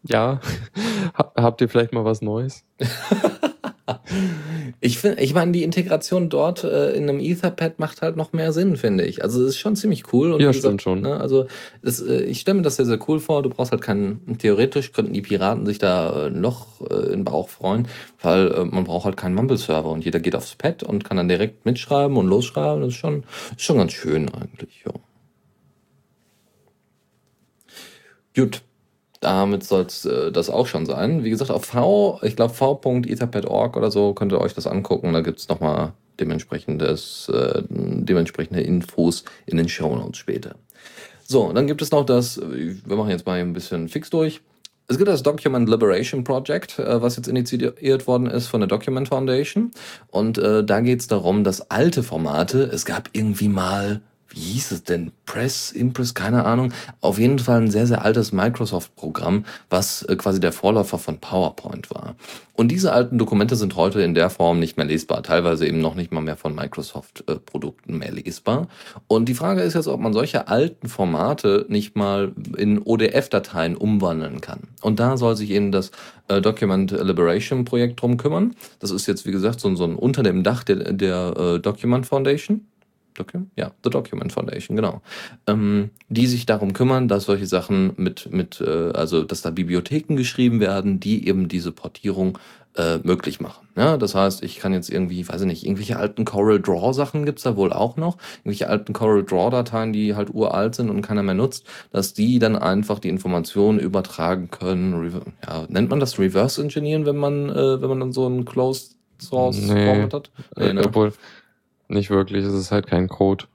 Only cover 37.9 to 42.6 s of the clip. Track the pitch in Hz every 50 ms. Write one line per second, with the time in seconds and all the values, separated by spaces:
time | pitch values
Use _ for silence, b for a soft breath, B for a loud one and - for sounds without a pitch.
37.9 | - - - - 92 87 85 82 - - 82 - - 87 - 82 90 87 85 -
38.9 | - - 85 85 85 - B B B B B - - 82 82 82 - - 80 76
39.9 | 64 57 - - - - - - - - - - - - _ _ B B B B
40.9 | B B B B B B B - 131 127 104 82 85 - 147 143 151 147 151 143
41.9 | 160 147 139 127 123 123 123 120 - - - 80 64 64